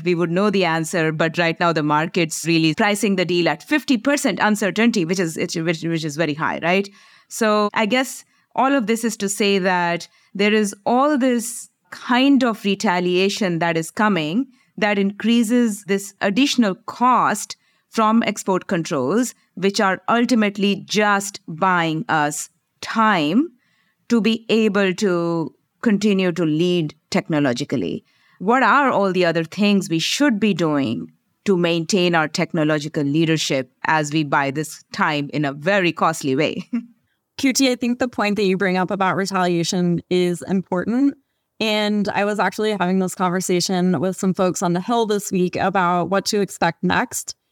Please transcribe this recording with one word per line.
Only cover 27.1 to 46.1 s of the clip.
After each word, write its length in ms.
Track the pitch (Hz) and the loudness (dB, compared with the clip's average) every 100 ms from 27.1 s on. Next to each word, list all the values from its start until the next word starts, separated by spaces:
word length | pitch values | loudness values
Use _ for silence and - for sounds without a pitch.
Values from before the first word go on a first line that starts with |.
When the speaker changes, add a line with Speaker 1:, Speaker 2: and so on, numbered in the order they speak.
Speaker 1:
technologically. 920 | 190 - 156 143 120 143 131 87 - - _ _ - | -4 -2 0 0 -2 -4 -4 -4 -6 -12 _ _ -8
What 240 | 180 247 | -2 2
are 260 | 233 247 269 | 4 4 2
all 220 | 233 196 | 2 0
the 140 | 180 175 | 2 0
other 180 | 165 | 0
things 460 | 165 - 208 202 160 | -4 0 2 2 0
we 100 | 165 | -2
should 400 | - - 285 214 | -2 0 2 2
be 140 | 220 | 0
doing 580 | 170 165 147 127 113 80 _ _ _ - | 0 0 0 -2 -4 -8 _ _ _ 0
to 120 | 185 | 2
maintain 580 | 170 170 165 196 180 170 | 2 0 0 0 2 2
our 120 | 151 | 0
technological 760 | - 160 170 151 156 151 160 | -2 -2 0 0 0 -2 -4
leadership 680 | 143 147 160 160 - 143 127 _ - | -2 0 2 0 0 -2 -4 _ -2
as 260 | 156 151 | 0 0
we 120 | 151 | -2
buy 260 | 151 151 139 | 0 0 0
this 340 | 139 151 - - | -4 -8 -12 -12
time 360 | - 185 147 143 | -4 -2 -2 -4
in 120 | 143 147 | -2 -4
a 80 | |
very 380 | 143 147 202 175 | -2 -2 0 0
costly 440 | - 185 160 143 131 | 0 -2 -2 -2 0
way? 320 | 156 - - 240 - _ | 0 -4 -6 -8 -8 _
<laughs> 360 | _ _ _ - | _ _ _ -4
Speaker 2:
Q 160 | 269 | -2
T, 160 | 233 269 | 2 0
I 60 | 247 | 0
think 240 | 240 247 | -2 -2
the 80 | 262 | -4
point 300 | - 208 208 | -2 -2 0
that 80 | 196 | 0
you 120 | 185 | 0
bring 200 | 190 180 | 0 0
up 120 | 185 | -2
about 260 | 196 190 160 | 0 0 0
retaliation 840 | 190 190 180 170 165 185 175 170 - | -2 -2 0 0 0 0 0 -2 0
is 320 | 180 175 175 | 0 0 -2
important. 720 | - 190 - 180 180 240 277 - _ _ _ - | -2 -4 -2 -4 -2 0 0 0 _ _ _ -6
And 500 | 220 214 208 208 202 | -2 0 0 0 0
I 160 | - 202 | 0 0
was 140 | 208 | 0
actually 320 | 190 - 214 | -2 0 -2
having 260 | 202 180 190 | 0 0 0
this 160 | 185 | 0
conversation 880 | - 185 175 180 180 170 185 180 170 | -2 -2 -2 0 0 0 0 2 2
with 160 | 180 185 | -2 -2
some 180 | 196 | -2
folks 300 | 180 185 165 | 0 0 0
on 100 | 180 | -2
the 80 | 175 | -2
Hill 240 | 185 240 226 | 0 0 0
this 260 | 208 - | -2 -2
week 240 | 190 180 - | -2 0 0
about 500 | 190 196 175 180 | -2 0 2 0
what 160 | 170 | 0